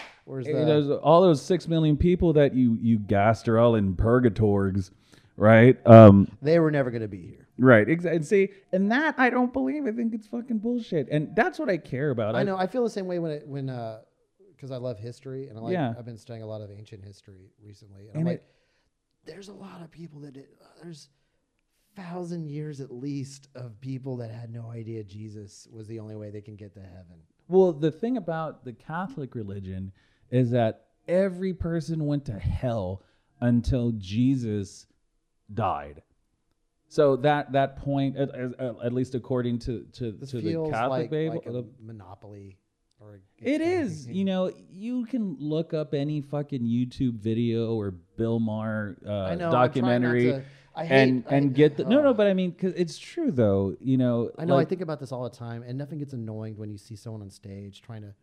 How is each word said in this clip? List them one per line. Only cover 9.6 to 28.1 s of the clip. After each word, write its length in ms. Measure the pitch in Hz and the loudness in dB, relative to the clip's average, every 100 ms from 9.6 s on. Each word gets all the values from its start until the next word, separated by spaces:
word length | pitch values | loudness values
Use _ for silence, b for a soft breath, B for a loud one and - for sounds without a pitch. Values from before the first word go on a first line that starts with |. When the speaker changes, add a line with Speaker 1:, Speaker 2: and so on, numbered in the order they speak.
| 262 294 269 | -4 -4 -6
Speaker 2:
I 60 | |
think 220 | 226 226 | -4 -6
it's 120 | 226 - | -6 -10
fucking 320 | 240 240 220 | -12 -6 -6
bullshit, 500 | 220 247 226 165 127 | -4 -6 -4 -4 -2
and 260 | 156 151 185 | -2 -2 0
that's 220 | 359 - | -2 -2
what 100 | 294 | -4
I 80 | 170 | -4
care 340 | - 131 147 | -4 -4 -2
about. 240 | 117 107 | -2 -2
Speaker 1:
I 60 | 113 | -2
Speaker 2:
I 20 | |
Speaker 1:
know. 140 | 196 190 | -2 -2
I 100 | 185 | -4
feel 160 | 254 | -2
the 80 | 233 | -4
same 160 | 208 180 | -4 -6
way 120 | 175 | -6
when 140 | 170 | -6
it, 140 | 147 151 | -8 -10
when, 220 | 139 135 | -10 -8
uh, 300 | 127 113 110 - _ _ _ _ 151 | -8 -10 -12 -20 _ _ _ _ _
'cause 120 | 131 | -14
I 60 | 131 | -10
love 200 | 127 107 | -10 -10
history, 500 | 117 - 135 131 135 | -12 -16 -14 -14 -14
and 100 | 110 | -12
I 20 | |
like, 120 | 113 | -6
Speaker 2:
Yeah. 200 | 180 127 117 | -4 -4 -6
Speaker 1:
I've 80 | 117 | -14
been 100 | 110 | -18
studying 240 | - 113 | -16 -16
a 40 | 110 | -12
lot 160 | 107 | -12
of 80 | 104 | -14
ancient 340 | 101 107 104 | -18 -20 -20
history 480 | 98 98 - 92 95 _ | -20 -20 -20 -20 -20 _
recently, 440 | 104 101 104 98 104 | -20 -20 -20 -20 -14
and 20 | 151 | -6
Speaker 2:
And 40 | |
Speaker 1:
I'm 40 | 170 | -6
Speaker 2:
it 20 | |
Speaker 1:
like, 140 | 170 - _ _ _ _ _ _ _ - | -6 -12 _ _ _ _ _ _ _ -20
"There's 220 | 170 196 | -20 -18
a 40 | |
lot 280 | 196 190 180 | -18 -18 -18
of 80 | 160 | -20
people 300 | 147 165 147 | -20 -20 -18
that 120 | 147 | -20
did, 120 | 135 135 _ _ _ | -20 -20 _ _ _
there's 280 | 170 151 - _ _ _ _ _ _ _ _ - | -20 -20 -20 _ _ _ _ _ _ _ _ -18
thousand 520 | 175 180 170 175 151 | -12 -10 -8 -8 -8
years 320 | 147 151 139 | -8 -10 -10
at 100 | 131 | -12
least 580 | 123 143 143 135 - _ | -10 -8 -8 -8 -14 _
of 240 | 127 123 104 | -18 -18 -14
people 360 | 131 131 135 123 | -12 -10 -8 -10
that 120 | 117 | -10
had 200 | 113 117 | -12 -14
no 200 | 117 117 | -14 -12
idea 320 | 117 113 113 | -12 -10 -12
Jesus 600 | 101 104 110 107 101 - - | -12 -14 -16 -16 -18 -20 -20
was 160 | 113 107 | -20 -14
the 100 | 113 | -14
only 180 | 107 107 | -12 -14
way 140 | 107 | -14
they 100 | 104 | -14
can 160 | 104 104 | -16 -18
get 160 | 101 | -20
to 60 | 98 | -20
heaven." 400 | 95 90 85 85 _ _ - | -20 -20 -20 -20 _ _ 2
Speaker 2:
Well, 240 | 185 185 | 4 4
the 160 | 151 156 | 2 -2
thing 260 | 156 233 | -2 -4